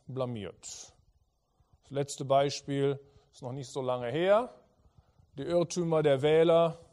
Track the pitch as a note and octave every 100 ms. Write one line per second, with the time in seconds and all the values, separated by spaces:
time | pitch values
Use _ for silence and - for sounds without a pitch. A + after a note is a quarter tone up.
0 | - B2+ B2 A#2 F#2+ - - - - _
1 | _ _ _ _ _ _ _ _ - C3+
2 | C#3 - C3+ C3+ C#3+ - - C#3 C#3 C#3
3 | - _ _ - C3 C3+ B2+ C#3+ B2+ B2
4 | A#2+ C#3+ F#3 G#3 B3 - _ _ _ _
5 | _ _ _ - C3+ F3 E3+ F3+ E3+ D#3+
6 | D3+ C3+ D3 D#3 E3 E3 E3+ D#3+ -